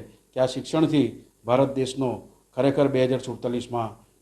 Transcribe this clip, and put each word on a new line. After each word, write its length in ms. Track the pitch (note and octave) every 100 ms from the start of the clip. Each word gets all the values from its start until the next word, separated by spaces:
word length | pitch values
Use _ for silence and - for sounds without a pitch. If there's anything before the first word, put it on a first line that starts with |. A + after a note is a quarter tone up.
કે 380 | - - _ -
આ 60 | B2+
શિક્ષણથી 760 | C#3 B2+ D#3+ D3+ D3+ A#2+ - - _
ભારત 300 | A2 B2+ C3+
દેશનો 540 | C3+ B2+ C#3 C3 A2+ - _ _
ખરેખર 340 | - C3+ C#3 C#3
બે 160 | B2+
હજાર 140 | B2+ C3
સુડતાલીસમાં 880 | B2+ A2+ A#2+ A#2+ A#2 A#2+ A2 G#2 _ _